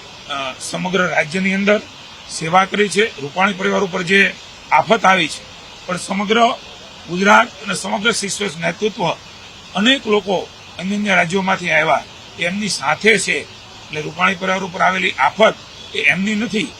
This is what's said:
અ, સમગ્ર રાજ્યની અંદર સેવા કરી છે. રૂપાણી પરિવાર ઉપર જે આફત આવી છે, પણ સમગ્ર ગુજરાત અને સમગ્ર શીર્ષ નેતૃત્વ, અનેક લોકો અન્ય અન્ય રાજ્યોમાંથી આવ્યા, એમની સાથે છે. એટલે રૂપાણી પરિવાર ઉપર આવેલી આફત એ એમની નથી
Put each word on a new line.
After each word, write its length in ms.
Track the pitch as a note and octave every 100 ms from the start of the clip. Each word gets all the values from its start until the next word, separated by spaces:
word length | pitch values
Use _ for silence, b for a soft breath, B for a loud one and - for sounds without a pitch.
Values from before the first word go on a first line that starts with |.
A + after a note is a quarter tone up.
| - - -
અ, 240 | C#3 C3+ C3
સમગ્ર 480 | - F3 F3+ F3+ F3+
રાજ્યની 460 | D3+ D#3 F#3 F#3+
અંદર 280 | G3 G3+ G#3+ - - - - -
સેવા 340 | - D#3+ F#3 F#3+
કરી 240 | G3+ G#3
છે. 320 | F#3+ A3+ -
રૂપાણી 320 | C#3+ E3+ G3
પરિવાર 280 | F#3 G3 G3
ઉપર 220 | F#3+ F#3
જે 300 | E3+ G3 F#3 - - - -
આફત 340 | D3+ D3+ A3 F#3
આવી 220 | F#3+ D#3
છે, 140 | - - - - - -
પણ 120 | F3
સમગ્ર 500 | - G3 G3+ A#3 A#3 - - - - - -
ગુજરાત 380 | F3+ G3 A3 A#3+
અને 280 | - G#3 F#3
સમગ્ર 360 | G3 G#3+ A3
શીર્ષ 460 | G#3 G3 - G3+ D#3
નેતૃત્વ, 520 | E3+ E3+ G#3+ G#3 E3+ - - - - - - F3+
અનેક 320 | A3 C#4 A3+
લોકો 400 | G#3 G3 F3+ - - - -
અન્ય 160 | F3+ G#3
અન્ય 200 | G#3 F3+
રાજ્યોમાંથી 560 | F3 G3 F#3 F#3+ F3
આવ્યા, 320 | D#3 D#3 C3 - - - -
એમની 300 | F3 G3 G#3
સાથે 500 | - C3+ D3+ G#3 G#3
છે. 220 | - D3+
એટલે 600 | - - - - - D3+
રૂપાણી 340 | D#3 D#3 F#3 F#3
પરિવાર 280 | F#3 F#3+
ઉપર 180 | F#3 E3
આવેલી 300 | F3 F#3 F#3
આફત 440 | - C3+ - G#3+ - - - - -
એ 60 |
એમની 340 | D3 E3 G3 G#3+
નથી 320 | A3+ G#3+ E3+